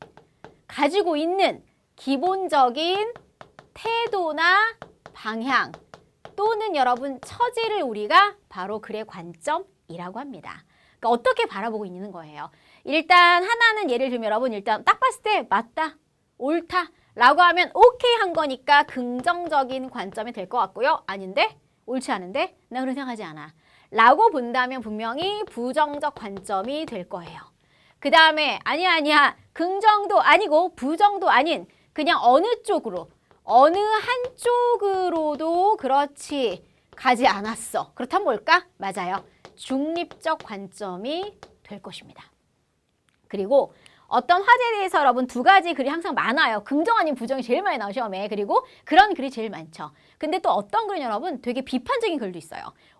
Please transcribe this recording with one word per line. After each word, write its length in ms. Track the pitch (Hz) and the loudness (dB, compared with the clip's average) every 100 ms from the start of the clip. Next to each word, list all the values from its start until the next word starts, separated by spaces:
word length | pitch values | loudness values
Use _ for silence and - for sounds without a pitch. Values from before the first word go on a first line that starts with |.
| - - _ _ - _ - | -20 -20 _ _ -20 _ -14
가지고 480 | - 285 381 349 294 | -2 0 2 0 0
있는 480 | 330 381 330 175 _ _ _ _ | 0 2 0 0 _ _ _ _
기본적인 1200 | - 277 349 381 359 302 254 254 330 392 440 480 _ - - _ - | -4 -2 0 -2 0 2 2 2 -2 -2 -4 -8 _ -20 -20 _ -20
태도나 1000 | - 440 466 466 403 330 302 339 381 440 440 - _ - | -10 -6 -4 -2 -2 -4 -2 2 2 0 -4 -20 _ -20
방향 580 | - 220 226 254 247 151 165 _ - _ _ - - | -14 -10 -6 -2 -2 -2 -10 _ -20 _ _ -14 -2
또는 400 | 427 427 427 302 | 0 0 -2 0
여러분 440 | 254 247 277 262 | 0 0 -4 -10
처지를 600 | - - 480 480 453 415 | -10 -4 -4 -2 -2 -2
우리가 540 | 277 208 208 330 403 392 _ | -4 -6 2 4 4 0 _
바로 300 | 190 190 214 | -12 -8 -8
글의 260 | 214 214 214 | -10 -12 -12
관점이라고 1120 | 185 170 160 - 320 381 _ - 170 180 214 | -14 -16 -12 -6 -6 -6 _ -18 -14 -14 -12
합니다. 440 | 285 196 - - _ _ _ _ | -14 -16 -16 -18 _ _ _ _
그러니까 100 | 226 | 0
어떻게 360 | 240 508 508 453 | 0 0 0 -2
바라보고 400 | 196 226 214 196 | -6 -8 -8 -10
있는 260 | 180 202 | -12 -14
거예요. 400 | 180 156 147 156 _ _ _ | -16 -18 -16 -18 _ _ _
일단 600 | - 302 320 359 349 349 | -4 -2 4 6 8 6
하나는 460 | 370 466 466 427 349 | 2 2 2 2 -2
예를 200 | 240 262 | -2 -2
들면 160 | 240 220 | -4 -2
여러분 280 | 214 254 | -2 -2
일단 300 | 208 208 214 | -4 -2 -2
딱 160 | - 415 | 0 2
봤을 220 | 523 - | 0 -2
때 240 | 427 392 233 | -2 -2 0
맞다, 460 | 208 233 - 311 - _ _ _ - | -2 -2 -6 -8 -10 _ _ _ -8
옳다 520 | 254 330 339 359 339 _ _ - | -4 -4 -2 -4 -4 _ _ 4
라고 260 | 247 302 | 6 8
하면 300 | 349 339 339 | 6 4 0
오케이 400 | - 480 480 494 466 | 8 6 6 2 2
한 180 | 381 | 0
거니까 500 | 330 302 254 - 285 | -2 -2 -2 4 4
긍정적인 1080 | 302 262 247 247 330 349 339 294 254 262 262 | 4 -2 -6 -4 -2 -2 -2 -2 -2 -4 -8
관점이 420 | 247 190 220 233 | -10 -10 -10 -10
될 140 | 233 185 | -10 -6
것 100 | 247 | -4
같고요. 440 | 190 196 269 320 - | -4 -2 0 0 -4
아닌데? 500 | 196 190 214 403 - _ _ - | -10 -6 -2 -2 -4 _ _ -8
옳지 240 | 254 269 | -8 -4
않은데? 440 | 214 180 254 359 _ - | -6 -6 -6 -6 _ -12
나 120 | 254 | -8
그런 120 | 262 | -6
생각하지 300 | 262 262 226 | -6 -8 -10
않아. 300 | 175 151 151 _ _ _ _ | -12 -16 -18 _ _ _ _
라고 400 | 214 233 285 453 | 6 8 8 6
본다면 520 | 285 240 254 254 262 | 4 -2 -2 -2 -4
분명히 640 | 220 214 226 262 370 415 427 | -8 -8 -6 -4 -4 -4 -8
부정적 680 | - 247 262 294 294 294 - | -8 -4 0 -2 -2 -6 -8
관점이 720 | 220 196 185 196 214 294 311 | -12 -12 -6 -4 -4 -6 -8
될 220 | 214 175 | -10 -10
거예요. 300 | 185 160 160 - _ _ _ _ _ | -12 -14 -20 -20 _ _ _ _ _
그 120 | 285 | 2
다음에 480 | 330 320 311 294 202 | 6 6 4 -2 -4
아니야, 300 | - 294 370 | -4 -2 0
아니야. 420 | 330 294 302 269 - _ | 0 2 4 2 0 _
긍정도 680 | - 339 392 427 415 403 381 | -6 -4 0 2 2 2 2
아니고 540 | 277 330 403 302 359 - | 6 4 4 2 0 -4
부정도 540 | 262 320 415 403 349 | -6 2 2 2 2
아닌 340 | 233 311 247 175 _ _ | 2 2 -2 -8 _ _
그냥 260 | - 302 320 | -4 0 2
어느 400 | 233 269 415 453 | 4 4 2 -2
쪽으로, 460 | - 339 226 180 165 _ _ _ | -2 -4 -4 -10 -12 _ _ _
어느 340 | - 226 294 381 | 2 6 6 4
한쪽으로도 2000 | 427 440 - 494 494 - 480 480 480 453 403 381 370 330 302 285 320 349 392 427 | 0 -2 -2 -4 -4 -4 0 2 2 0 0 0 -2 -2 -2 -2 -2 2 2 0
그렇지 840 | 254 269 285 - - 294 233 180 _ _ _ - | 0 0 0 -6 -8 -4 -4 -4 _ _ _ -4
가지 300 | 262 233 247 | 0 4 2
않았어. 680 | 196 208 220 - 214 - - | 2 -6 -10 -6 -6 -6 -10
그렇다면 300 | 254 370 370 | -4 -2 0
뭘까? 400 | 214 - 349 - - | -2 2 0 0 -10
맞아요. 460 | 196 196 180 190 - _ - - | -8 -6 -6 -6 -8 _ -20 -16
중립적 840 | - 269 302 339 330 - 320 311 | -6 -4 -4 -6 -8 -8 -6 -4
관점이 920 | - 196 196 - 196 180 233 330 403 403 - _ | -6 -14 -14 -12 -10 -8 -8 -8 -8 -14 -20 _
될 180 | - 202 | -20 -18
것입니다. 420 | 214 - - - - _ _ _ _ _ _ _ _ _ _ | -16 -18 -20 -20 -20 _ _ _ _ _ _ _ _ _ _
그리고 460 | 202 196 277 196 _ - _ - | -6 2 2 2 _ -20 _ -2
어떤 340 | 240 254 359 | 0 2 2
화제에 300 | 392 494 480 427 | 6 4 4 -2
대해서 220 | 381 359 | 0 2
여러분 280 | 277 247 254 | 2 2 -2
두 160 | 240 | 0
가지 300 | 262 392 339 | 6 6 6
글이 160 | 285 262 | -2 -4
항상 240 | 330 359 | -4 -4
많아요. 500 | 226 175 277 285 214 | -2 0 2 0 0
긍정 340 | - 285 339 330 | -2 -2 2 2
아닌 160 | 330 | 0
부정이 300 | 254 226 269 | -2 -6 -6
제일 180 | 233 285 | -2 -2
많이 160 | 392 285 | -2 -4
나와요, 140 | 202 | -4
시험에. 380 | 202 226 185 202 | -6 -6 -6 -6
그리고 360 | 202 208 415 - _ - | -6 0 0 -2 _ 2
그런 280 | 320 415 | 4 6
글이 160 | 359 262 | 2 -6
제일 180 | 240 220 | -8 -10
많죠. 420 | 160 160 - 151 _ _ - | -10 -16 -14 -16 _ _ -8
근데 220 | 311 359 | -4 -2
또 100 | 339 | 0
어떤 360 | 202 202 440 440 | 0 0 -4 -4
글은 140 | 370 | -4
여러분 400 | 254 214 349 269 | -4 -6 -6 -8
되게 200 | 240 247 | -6 -6
비판적인 560 | 262 254 262 508 440 302 | -4 -6 -4 -4 -2 -4
글도 200 | 202 170 | -6 -10
있어요. 240 | - - - - _ | -14 -16 -16 -18 _